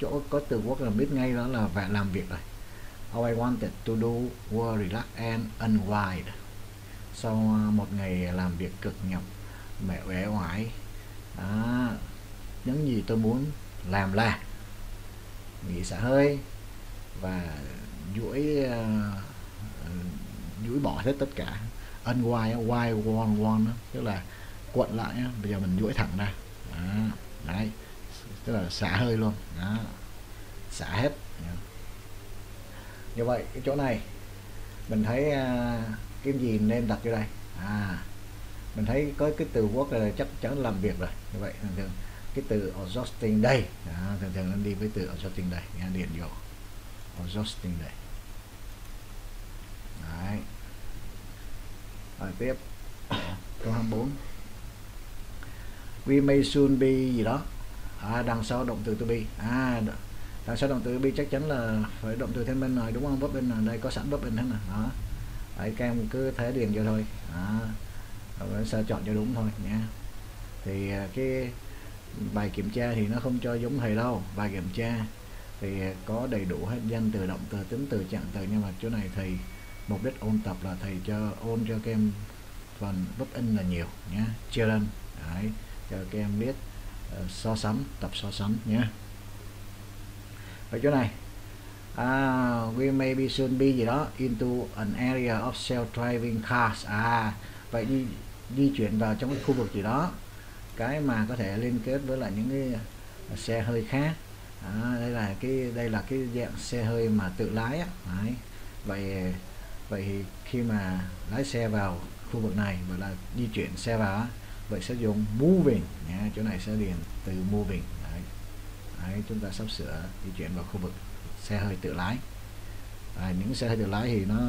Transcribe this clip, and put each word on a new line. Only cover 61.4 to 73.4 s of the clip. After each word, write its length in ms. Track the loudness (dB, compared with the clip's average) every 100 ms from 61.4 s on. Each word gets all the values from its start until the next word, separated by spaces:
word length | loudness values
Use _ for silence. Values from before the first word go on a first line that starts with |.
| 2
là 340 | 2 2 2 2 -2
phải 140 | -2 0
động 160 | 0 0
từ 80 |
thêm 160 | 0 2
bên 160 | 2 2
rồi, 160 | 2
đúng 120 | 0
không? 160 | 2 2
Verb 160 | 2 2
in 140 | 2
ở 80 | 4 4
đây 120 | 2
có 140 | 0
sẵn 180 | -2 0
verb 140 | 0
in 140 | 0 2
hết 60 | 2
nè. 60 | 0 0
Đó. 200 | 0 0 0 -2 -2 -4 -4 -4 -2
Đấy, 160 | -2 0
các 80 | 2
em 220 | 2 0
cứ 220 | 0 0
thế 200 | 0 0
điền 200 | 2 2
vô 100 | 4
thôi. 220 | 4 2 0 -4 -6
Đó. 260 | -4 0 0 0 -2 -6 -6 -8 -8 -8 -6
Rồi 100 | -2
mình 120 | 0 2
sẽ 180 | 2 2
chọn 140 | 0 2
cho 80 |
đúng 200 | 2 2 2
thôi 140 | 0 0 0
nha. 140 | 0 0 -4 -8 -8 -8 -10 -10 -8 -4
Thì, 260 | -2 0
à, 160 | -2 -2 0
cái 360 | 0 0 -2 -6 -10 -10 -10 -12 -10 -6 -2
bài 160 | 0 0
kiểm 200 | 0 -2
tra 220 | 0 2 2
thì 120 | 2
nó 120 | 2
không 200 | 2 0